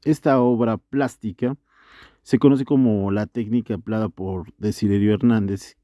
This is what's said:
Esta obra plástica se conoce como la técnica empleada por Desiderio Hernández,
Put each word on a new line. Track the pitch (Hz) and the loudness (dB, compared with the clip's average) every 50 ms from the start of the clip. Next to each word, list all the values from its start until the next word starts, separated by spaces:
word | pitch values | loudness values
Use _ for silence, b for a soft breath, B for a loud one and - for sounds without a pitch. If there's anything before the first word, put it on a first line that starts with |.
| - | -4
Esta | 156 151 - - 147 135 127 | -2 -2 0 0 2 2 4
obra | 123 123 120 110 120 113 110 | 2 2 2 0 0 -2 -2
plástica | - - _ 135 139 160 151 - - - 104 92 - 123 123 143 - b b b b b b b b b b b b _ | -4 -6 _ -4 -4 -4 -4 -6 -8 -12 -12 -6 -4 -4 -4 -4 -6 b b b b b b b b b b b b _
se | - 139 113 | 0 2 4
conoce | 139 131 139 131 131 | 6 4 4 4 2
como | - 147 135 127 117 107 101 98 98 | 0 2 2 2 2 2 0 0 0
la | 98 104 104 | -2 -2 -4
técnica | - - 120 110 104 117 120 113 - 107 | -4 -6 -8 -4 -2 -2 -2 -2 -4 -6
empleada | 87 - 107 110 110 110 95 | -8 -6 -4 -4 -2 -2 -4
por | - - 95 95 92 90 - - - | -6 -8 -8 -8 -6 -8 -10 -12 -12
Desiderio | - 104 107 - - 107 98 101 101 104 107 107 | -8 -6 -6 -4 -2 0 0 2 2 2 2 2
Hernández, | 95 123 120 113 110 98 98 101 98 - - - _ | 2 2 2 2 2 0 -2 -4 -8 -10 -16 -20 _